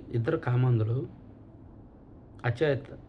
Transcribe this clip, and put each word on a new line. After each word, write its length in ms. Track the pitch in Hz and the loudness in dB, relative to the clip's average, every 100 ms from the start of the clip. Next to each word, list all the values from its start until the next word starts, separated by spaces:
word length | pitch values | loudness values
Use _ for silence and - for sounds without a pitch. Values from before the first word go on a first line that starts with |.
| - | -4
ఇద్దరు 240 | 120 117 117 | -2 0 0
కామాంధులు 880 | 123 123 127 113 107 127 170 - - - - - - - - - - - - - | 2 2 4 4 2 0 -4 -10 -20 -20 -20 -20 -20 -20 -20 -20 -20 -20 -20 -4
అత్యా-, 340 | 123 - 156 127 - - | -4 2 2 2 -4 -16